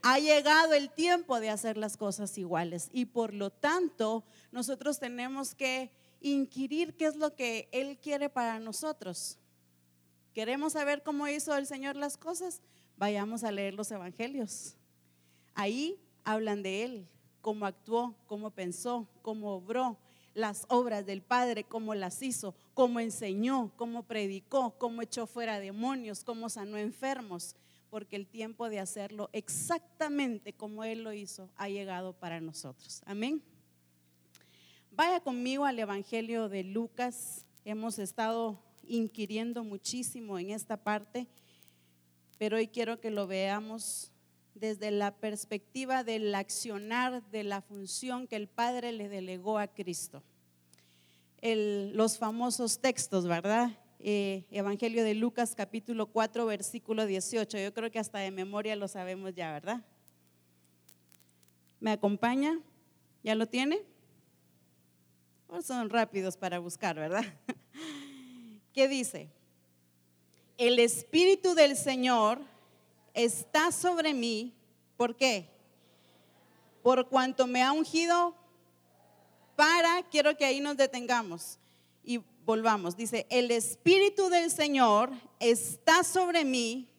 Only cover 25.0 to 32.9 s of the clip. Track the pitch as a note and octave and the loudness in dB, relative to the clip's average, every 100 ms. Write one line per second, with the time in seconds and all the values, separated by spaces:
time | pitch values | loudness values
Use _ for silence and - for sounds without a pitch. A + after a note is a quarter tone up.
25 | A3+ - A3 A#3+ A3+ G#3 G3 G3+ A#3+ C4+ | -8 -6 -8 -6 -4 -4 -6 -4 -4 -4
26 | A3 G3 - A3+ A3+ A3 G3+ G#3+ G#3 - | -6 -10 -8 -8 -8 -8 -8 -4 -6 -4
27 | C4+ C4+ G#3+ F3 - - _ _ _ G#3+ | -4 -4 -6 -10 -12 -16 _ _ _ -14
28 | G3+ G3+ G3 A3+ A3 A3 A#3 G#3+ F#3+ G#3+ | -10 -10 -10 -10 -10 -6 -6 -4 -6 -8
29 | G3+ G#3+ G#3 A3 - - - E4+ _ _ | -10 -10 -8 -8 -6 -6 -2 -4 _ _
30 | D4+ C#4+ C4+ G#3+ G#3 - G#3+ G#3+ A3 A3+ | -4 -2 -2 -4 -10 -14 -12 -8 -8 -8
31 | A3 G#3 G3 - F#3 - G3+ G3+ G3 F3+ | -8 -10 -12 -14 -18 -10 -8 -6 -6 -8
32 | F#3 F3+ F3 E3 D#3+ D#3 D3 B2+ - | -8 -10 -10 -8 -8 -10 -14 -16 -18